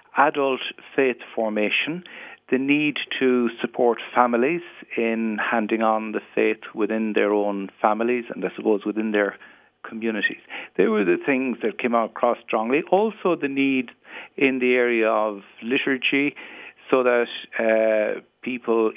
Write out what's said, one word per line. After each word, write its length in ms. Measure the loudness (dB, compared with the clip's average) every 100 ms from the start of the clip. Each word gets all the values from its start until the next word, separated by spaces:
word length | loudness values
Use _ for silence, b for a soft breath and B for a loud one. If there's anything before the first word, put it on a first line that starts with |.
| B 2
adult 420 | 2 2 -2 -2 -6 -12 -6
faith 220 | 0 0 0 -8
formation, 720 | -4 -2 0 0 0 -4 -6 -10 B B B -2
the 80 | 0
need 380 | 2 2 2 -2 -6 0
to 300 | 2 2 0 -2
support 360 | -6 0 0 0 -2
families 460 | 2 4 4 0 -2 -8 -20 -10 -4
in 400 | -2 0 -2 -2
handing 420 | -2 0 0 2
on 320 | 2 0 -2
the 80 | -8 -4
faith 260 | 0 0 0 -6
within 400 | -4 -2 0 0
their 180 | 2 2
own 380 | 2 0 -4 -8 -2
families 440 | 0 2 0 -2 -4
and, 100 | -6
I 40 | -6
suppose, 300 | -2 0 0
within 280 | 0 -4 0
their 260 | 0 0 -4 B B B _ -14
communities. 520 | -6 -4 -2 -4 -6 -14 B B 0
They 100 | 2
were 180 | 4
the 120 | 2 2
things 340 | 2 0 0 -2
that 160 | -4 -2
came 160 | 0
out 160 | 0 0
across 260 | 0 0 0 -2
strongly. 360 | -2 0 0 2
Also 440 | 2 2 -2 -2 0
the 80 | -2
need 420 | 0 0 0 -4 -10 B B B 0
in 220 | 0 2
the 160 | 2
area 340 | 4 4 2 2
of 320 | 2 0 -4 -14 -12
liturgy, 760 | -4 -2 0 -2 0 0 -2 -4 B B B -12 0
so 120 | 2
that, 240 | 4 2 0 -6 -10 -2
uh, 600 | 2 4 4 2 0 -4 -10 _
people 500 | -8 -6 0 2 2